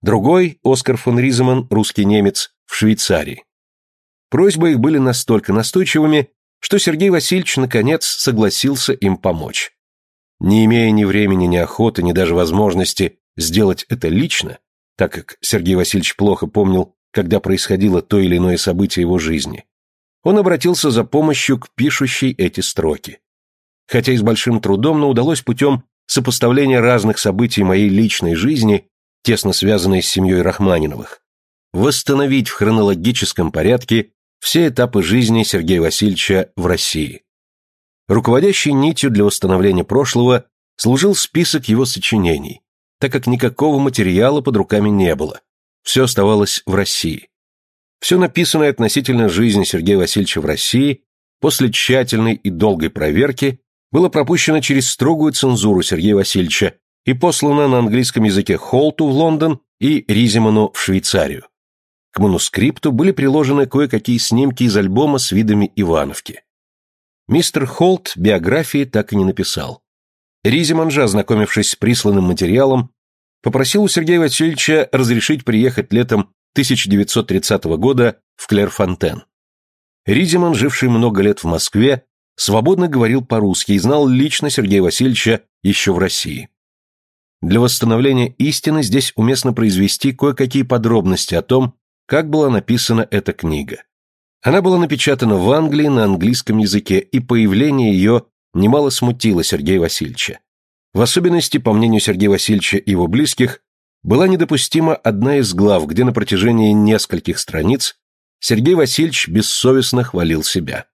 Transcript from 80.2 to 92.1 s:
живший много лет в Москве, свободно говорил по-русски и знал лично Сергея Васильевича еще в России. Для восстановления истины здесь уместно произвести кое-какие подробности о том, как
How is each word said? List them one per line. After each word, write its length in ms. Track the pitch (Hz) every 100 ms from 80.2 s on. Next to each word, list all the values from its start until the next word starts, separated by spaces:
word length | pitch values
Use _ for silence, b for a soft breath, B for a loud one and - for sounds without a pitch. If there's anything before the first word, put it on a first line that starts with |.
| 180 175 175
живший 340 | 139 127 - 127
много 340 | 117 117 101
лет 180 | 101 101
в 60 | 85
Москве, 580 | 82 - 101 123 135 _ _ _
свободно 540 | _ - 107 127 185 180
говорил 340 | 139 113 131
по-русски 500 | 123 113 104 92 -
и 60 | 101
знал 300 | 95 147 143
лично 400 | 127 147 - 147
Сергея 320 | 139 107 101
Васильевича 600 | 90 - 131 120 - 113 _ _
еще 300 | 95 101 -
в 60 | 87
России. 500 | 92 - - 67 65 _ _ _ _ _ _ _ _ _
Для 180 | 85 101
восстановления 720 | 120 123 117 113 135 131 123 -
истины 440 | 143 147 - 156
здесь 300 | 123 120 131 -
уместно 360 | 110 131 131
произвести 600 | 110 110 92 98 - 139
кое-какие 500 | 131 143 139 135 135
подробности 720 | 123 123 113 113 92 90 -
о 80 | 85
том, 320 | - 127 127 - _ _
как 240 | _